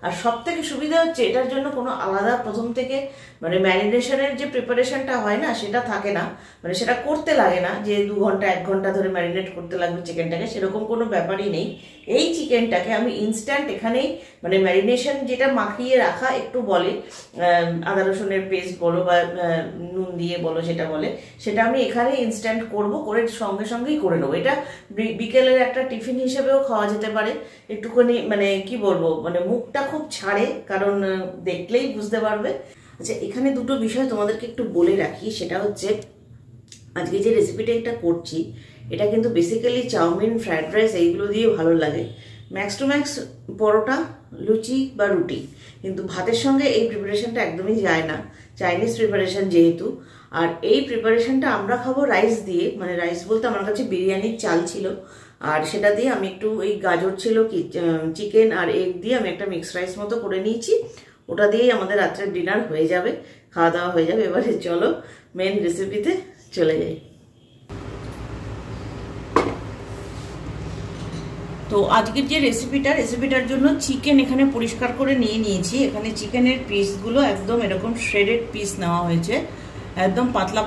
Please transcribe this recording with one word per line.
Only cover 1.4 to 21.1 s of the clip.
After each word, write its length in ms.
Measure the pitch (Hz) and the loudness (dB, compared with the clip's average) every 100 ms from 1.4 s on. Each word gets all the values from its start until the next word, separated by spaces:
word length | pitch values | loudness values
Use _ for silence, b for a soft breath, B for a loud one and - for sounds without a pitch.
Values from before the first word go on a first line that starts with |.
| 247 | 0
জন্য 140 | 269 269 254 | -2 -2 -4
কোনো 120 | 247 - | -4 -4
আলাদা 300 | 190 196 214 240 | -2 0 2 0
প্রথম 220 | 220 208 233 240 | -2 -4 -4 -4
থেকে 180 | 254 269 277 B B B | -2 -4 -6 B B B
মানে 140 | 165 185 190 | -2 2 4
ম্যারিনেশনের 680 | 190 208 240 254 269 277 254 | 4 4 2 2 0 0 -2
যে 60 | 285 | -4
প্রিপারেশনটা 600 | 262 233 240 254 269 262 247 | -4 0 2 2 0 -2 -2
হয় 160 | 208 208 | 0 0
না, 40 | 214 208 | 0 -2
সেটা 200 | 202 233 240 | -2 -2 -2
থাকে 200 | 196 202 170 | -4 -2 -2
না, 60 | 170 B B B | -4 B B B
মানে 120 | 170 180 | -6 -4
সেটা 140 | 226 240 285 | 0 -2 0
করতে 260 | 302 320 277 | -2 2 4
লাগে 200 | 190 180 180 | 4 4 0
না 60 | 202 208 | -2 -2
যে 80 | 202 202 | 0 0
দু 60 | 202 | 2
ঘন্টা 220 | 202 196 196 | 2 2 2
এক 60 | 180 175 | 0 0
ঘন্টা 220 | 196 196 196 | 0 0 0
ধরে 120 | 190 180 | 0 0
marinate 320 | 170 185 190 170 | -2 -2 -4 -10
করতে 180 | 170 180 | -8 -2
লাগবে 180 | 170 170 170 | -2 -2 -6
চিকেনটাকে, 380 | 160 165 170 220 | -4 -2 -2 -4
সেরকম 300 | 214 190 214 214 | -2 -2 -2 -2
কোনো 120 | 226 220 | -2 0
ব্যাপারই 340 | 190 170 196 202 165 | 0 0 -2 -2 -2
নেই। 100 | - - B B - 254 | -4 -8 B B 0 2
এই 100 | 339 330 | 2 0
চিকেনটাকে 540 | - 240 226 254 220 214 | 0 2 2 0 0 0
আমি 100 | 240 202 | 0 0
instant 420 | 214 220 - 277 294 196 | -2 -2 -2 -2 -2 -4
এখানেই 320 | 226 247 285 - B B | -2 0 0 -4 B B
মানে 140 | 170 190 190 | 2 4 6
marination 500 | 180 208 247 294 277 247 | 4 4 2 0 -2 -2
যেটা 160 | 247 269 254 | 2 2 2
মাখিয়ে 340 | 202 226 247 254 | 0 -4 4 4
রাখা 240 | 175 - 262 262 | 4 0 0 0
একটু 180 | - 247 208 | -2 -4 2
বলে, 200 | 180 185 - | 2 2 -2
আহ, 880 | - - - - 175 175 170 165 170 | -8 -18 -16 0 4 4 4 -2 0
আদা 120 | 190 | 2
রসুনের 380 | 190 196 196 190 190 | 2 0 0 -2 0
paste 240 | 185 180 175 | -2 -4 0
বলো 160 | 170 175 180 | 0 2 4
বা, 80 | 175 | 4
আহ, 460 | 170 175 175 165 160 - 175 | 4 -2 0 0 -2 -8 -8
নুন 140 | 185 185 170 | -6 -4 -4
দিয়ে 160 | 170 175 165 | -4 -2 -2
বলো 140 | 160 165 | -2 -2
যেটা 160 | 165 160 | -4 -2
বলে, 160 | 151 156 | -2 -4